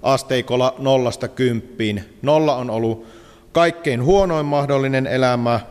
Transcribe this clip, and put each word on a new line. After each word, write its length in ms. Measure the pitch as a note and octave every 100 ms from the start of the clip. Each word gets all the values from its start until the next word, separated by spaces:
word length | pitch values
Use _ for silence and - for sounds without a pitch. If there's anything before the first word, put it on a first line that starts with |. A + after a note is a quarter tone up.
asteikolla 720 | B2 C3+ - C3 A#2 B2 B2+ -
nollasta 500 | C3+ C3+ A#2+ - A#2
kymppiin. 880 | - B2+ A2+ - - A2 G#2 - -
Nolla 340 | C3+ D#3 D3+ B2+
on 140 | B2
ollut 380 | A2 A2+ A2 - - - - -
kaikkein 520 | E3 E3+ E3+ D3+ A#2+
huonoin 420 | B2+ G3 F#3+ D#3+ D3
mahdollinen 640 | D3 C#3+ C#3 C3+ C3+ C3
elämä 520 | C3 B2+ B2 A#2+ A#2 -